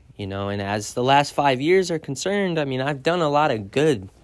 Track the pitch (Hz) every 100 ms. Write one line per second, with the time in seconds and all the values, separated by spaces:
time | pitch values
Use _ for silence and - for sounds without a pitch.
0 | - - 98 98 98 101 98 107 104 -
1 | 127 139 143 - 143 127 147 185 175 160
2 | - 135 185 202 190 165 139 131 135 143
3 | 165 180 151 147 151 113 98 131 156 110
4 | 95 -